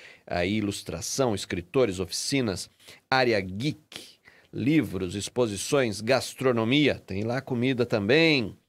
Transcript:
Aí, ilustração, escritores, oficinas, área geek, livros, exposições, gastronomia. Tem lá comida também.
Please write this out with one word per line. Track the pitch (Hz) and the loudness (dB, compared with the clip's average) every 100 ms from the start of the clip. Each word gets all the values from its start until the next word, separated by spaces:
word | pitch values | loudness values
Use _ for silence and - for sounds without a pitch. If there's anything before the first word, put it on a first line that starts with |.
| - - - | -20 -20 -6
Aí, | 87 90 107 | -2 0 0
ilustração, | 101 98 - 82 - - 127 | -2 -4 -8 -8 -4 0 0
escritores, | 98 - 90 85 135 117 90 | 0 -4 -6 -2 2 2 0
oficinas, | 87 - - 139 113 87 - _ - - _ | -6 -6 -2 -2 0 -4 -10 _ -20 -20 _
área | 131 123 104 | 2 4 2
geek, | 95 95 147 107 _ - - _ - _ _ | -2 -4 -4 -6 _ -20 -20 _ -20 _ _
livros, | 101 117 156 101 92 90 98 | -4 2 2 2 -4 -6 -6
exposições, | - 123 117 98 - 143 120 98 | -4 -2 -2 -2 0 0 0 -2
gastronomia. | 110 127 - - 127 117 113 143 135 90 - | 0 0 0 -2 0 2 2 4 4 0 -6
Tem | 98 | -4
lá | 110 127 | -4 -4
comida | - 120 131 120 120 | -4 -2 0 0 0
também. | 113 101 151 165 143 95 - | 0 4 4 6 4 -2 -8